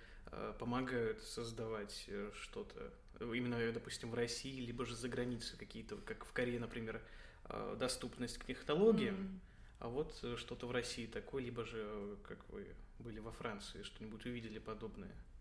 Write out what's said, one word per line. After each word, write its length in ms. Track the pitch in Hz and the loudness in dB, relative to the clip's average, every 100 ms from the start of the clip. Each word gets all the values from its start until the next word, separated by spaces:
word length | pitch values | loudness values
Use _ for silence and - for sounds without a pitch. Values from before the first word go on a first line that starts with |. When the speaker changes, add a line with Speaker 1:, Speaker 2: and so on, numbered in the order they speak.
| - - - | -10 -12 -6
Speaker 1:
э, 280 | 101 107 107 | -2 -2 0
помогают 640 | 120 123 127 127 113 107 | 4 4 4 4 4 2
создавать, 800 | - - 117 113 113 110 101 - - | -2 -2 -2 0 0 0 -2 -4 -4
э, 220 | 101 101 | -2 -2
что-то? 580 | - - - - - - - - - | -4 -6 -4 -4 -6 -8 -8 -12 -6
Именно, 360 | 120 117 123 120 | 0 2 4 4
э, 160 | 117 | 4
допустим, 380 | 117 113 - 120 | 2 -2 -4 0
в 40 | |
России, 460 | 117 120 - 135 131 | 2 4 2 -2 -2
либо 240 | 120 117 117 | -2 0 0
же 100 | 117 | 0
за 120 | 123 | 0
границей 500 | 123 123 120 - - | 2 2 0 -2 -6
какие-то, 380 | 107 113 113 104 | -6 -6 -6 -4
вот 80 | |
как 200 | - 113 | -4 -6
в 80 | - | -2
Корее, 260 | - 123 120 | 2 4 2
например, 440 | 113 117 110 113 - - - - | 0 -2 -2 -2 -6 -12 -12 -12
э, 320 | - 107 104 104 | -6 -2 -2 2
доступность 600 | 127 - 127 - 120 - | 2 2 -2 0 -2 -2
к 60 | - | -4
технологиям, 720 | 127 - 151 220 220 123 95 | -2 4 10 10 10 8 4
Speaker 2:
Мгм. 240 | 95 - - - - - | 0 -4 -8 -14 -14 -6
Speaker 1:
а 80 | 117 | -2
вот, 300 | 127 156 - | 0 0 -2
э, 140 | 120 117 | -2 -2
что-то 300 | - 123 120 | -2 -4 2
в 60 | |
России 340 | 123 113 - 113 | 2 2 0 -2
такое, 360 | 110 - 139 | -4 -2 0
либо 200 | 120 117 | 0 -2
же, 180 | 110 113 | -2 -2
э, 320 | 104 107 101 101 | -2 -2 -2 -4
как 260 | - 107 - | -8 -10 -8
вы 160 | 101 98 - - - | -8 -6 -8 -12 -10
были 200 | 117 107 | -8 -6
во 120 | 110 | -6
Франции, 500 | 113 120 104 - - | -2 -2 -2 -4 -6
что-нибудь 420 | 101 - 110 107 123 | -8 -8 -8 -6 -4
увидели 320 | 120 113 107 | -4 -4 -6
подобное? 560 | 110 107 110 - 90 - - - | -4 -4 -4 -6 -8 -8 -10 -14